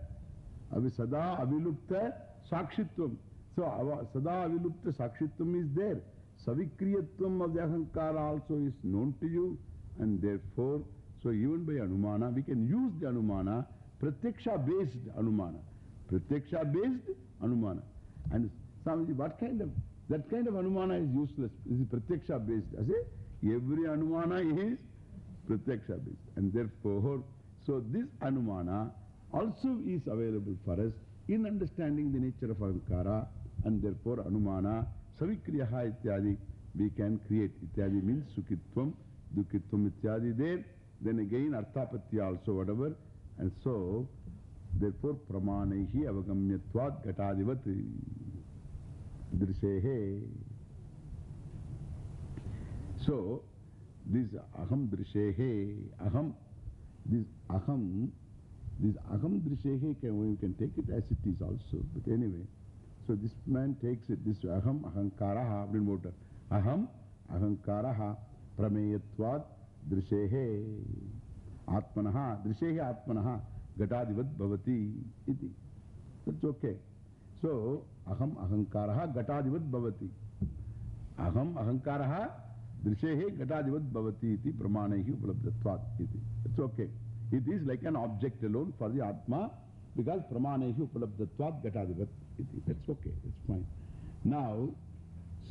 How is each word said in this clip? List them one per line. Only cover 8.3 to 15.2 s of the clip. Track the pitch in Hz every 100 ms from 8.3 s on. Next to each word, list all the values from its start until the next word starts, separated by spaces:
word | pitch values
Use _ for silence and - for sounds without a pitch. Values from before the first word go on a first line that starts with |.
| 151 -
is | 151 143 131
known | 95 98 135 135
to | 160
you. | 170 180 165 - - - -
And | 110 98
therefore, | 101 101 101 - 127 147 - - - -
so | 123
even | 110 123 165
by | 165
anumana, | 147 98 95 101 104 123
we | 123
can | 139 127 113
use | 208 262 165
the | 151
anumana, | 123 107 98 95 113 135 - - -
pratyaksha | 143 143 233 233 233 196
based | 131 370 160 120 110
anumana. | -